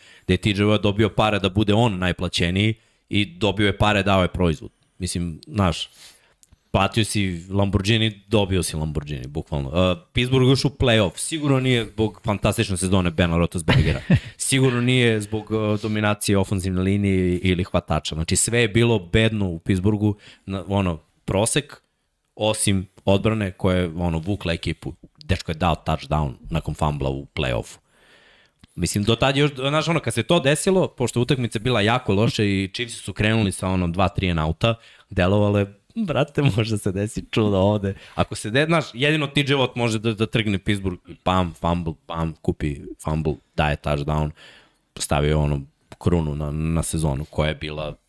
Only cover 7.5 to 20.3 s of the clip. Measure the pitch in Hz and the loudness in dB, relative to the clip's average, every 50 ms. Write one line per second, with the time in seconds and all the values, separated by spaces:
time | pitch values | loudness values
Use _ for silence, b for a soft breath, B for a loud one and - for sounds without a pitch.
7.5 | 95 98 101 101 92 101 92 104 117 110 110 110 101 - - - 113 104 98 92 | -2 0 0 2 0 0 2 2 2 2 2 0 -2 -6 -4 0 2 2 2 2
8.5 | 95 90 82 - - 76 78 80 73 73 71 73 73 65 62 69 73 80 - - | 0 0 0 -2 -4 -4 -4 -4 -4 -6 -6 -6 -8 -10 -10 -8 -8 -10 -8 -6
9.5 | 78 71 67 67 73 90 92 92 90 82 - _ - 120 123 123 131 131 127 127 | -6 -6 -4 -2 0 0 2 2 0 -2 -8 _ -4 -4 -2 2 2 4 4 4
10.5 | 139 127 - 139 - - 139 123 113 110 101 87 - - - - 165 156 147 143 | 4 4 2 -2 -2 0 2 4 4 4 2 2 -2 -6 -8 -6 -6 -2 0 0
11.5 | 135 131 127 131 127 117 110 101 - 107 110 107 - - - 110 101 95 - 110 | 2 2 2 2 0 0 -2 -4 -2 -2 -2 -2 -2 -4 -4 -4 -2 0 0 0
12.5 | 98 - 107 98 92 85 95 90 101 95 90 87 80 92 90 85 85 85 85 - | 0 0 -2 -2 -2 -2 0 0 2 2 2 2 0 0 2 2 2 2 0 0
13.5 | - 90 78 - - - - 80 - - - - 180 - - - - - - - | -2 -2 0 2 2 4 2 2 0 -2 2 2 2 2 2 -4 -10 -8 -2 0
14.5 | 135 131 131 131 120 120 120 123 127 127 120 117 110 107 104 104 110 107 101 101 | 2 2 4 2 2 2 2 2 4 4 4 4 2 2 -2 -4 -6 -6 -4 -2
15.5 | 110 110 107 107 107 101 - 110 107 110 107 104 104 - - - 101 98 95 - | -2 0 2 0 0 0 0 -2 0 0 2 0 0 0 0 2 2 2 2 0
16.5 | 104 95 87 95 92 92 92 95 98 101 101 98 95 92 92 90 90 87 - 92 | -2 -2 -2 -2 0 0 2 2 2 2 2 2 2 2 2 2 0 0 2 0
17.5 | 90 85 92 - - 87 - - 80 78 - - 76 80 82 - - - - - | 0 0 0 -2 -2 -2 -2 0 -2 -2 -2 -4 -4 -4 -2 0 0 0 0 2
18.5 | 117 120 120 107 95 113 117 117 113 104 85 85 - 110 113 110 110 104 101 92 | 2 2 2 2 4 2 4 4 2 0 0 0 2 2 4 2 2 0 -2 -2
19.5 | 85 80 - - 98 92 90 107 107 101 107 104 101 B B B | -4 -4 -2 0 0 2 2 2 2 4 2 0 0 B B B